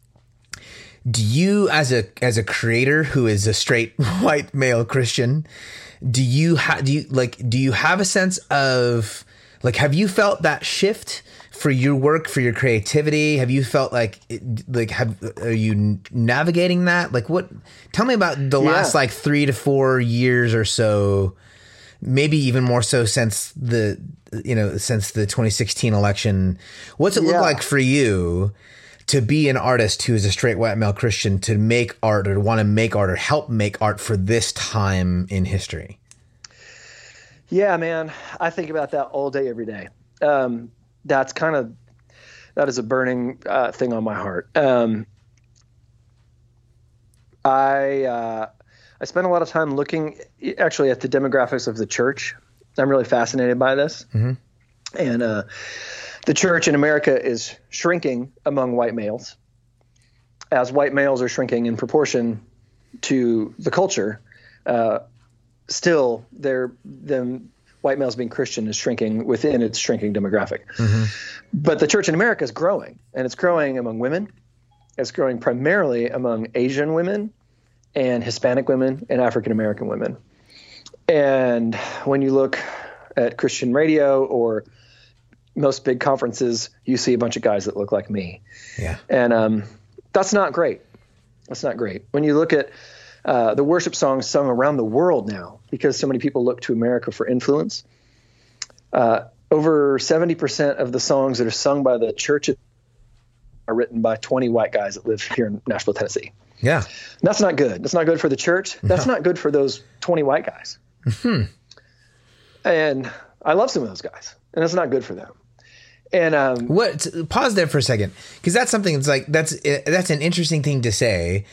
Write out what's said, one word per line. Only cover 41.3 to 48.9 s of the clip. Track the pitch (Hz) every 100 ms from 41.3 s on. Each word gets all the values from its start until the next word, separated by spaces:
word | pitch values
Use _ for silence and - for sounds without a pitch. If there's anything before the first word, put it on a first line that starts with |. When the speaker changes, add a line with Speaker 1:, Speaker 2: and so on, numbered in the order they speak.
Speaker 2:
kind | - 160 147
of, | 117 - _ _ _ _ - - - -
that | 139
is | 123
a |
burning, | 110 131 127 123 123 135 -
uh, | 101 120
thing | - 127
on | 113 113
my | 101
heart. | 98 90 - 160
Um, | 143 123 113 107 107 _ _ _ _ _ _ _ _ _ _ _ _ _ _ _ _ _ _ _ _ _ _ _
I, | 135 135 135 139 139 139
uh, | 131 120 113 110 110 _ _ _ _